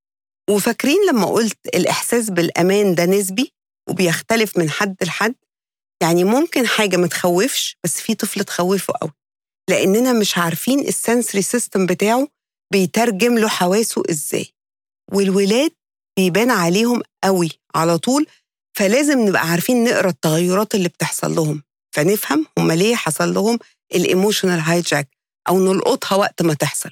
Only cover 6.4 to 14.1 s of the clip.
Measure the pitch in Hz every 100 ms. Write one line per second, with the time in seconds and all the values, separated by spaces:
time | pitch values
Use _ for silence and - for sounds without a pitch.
6.4 | 339 294 233 - 208 180 175 - 180 175
7.4 | 240 - - - 180 - - 220 214 202
8.4 | 196 - 180 196 - - 160 - _ _
9.4 | _ _ - 151 165 208 254 240 202 180
10.4 | 170 165 - 277 - - - 240 226 196
11.4 | 185 240 - 202 180 185 202 240 285 _
12.4 | _ _ - 196 185 214 240 190 233 240
13.4 | 220 - 180 202 226 - -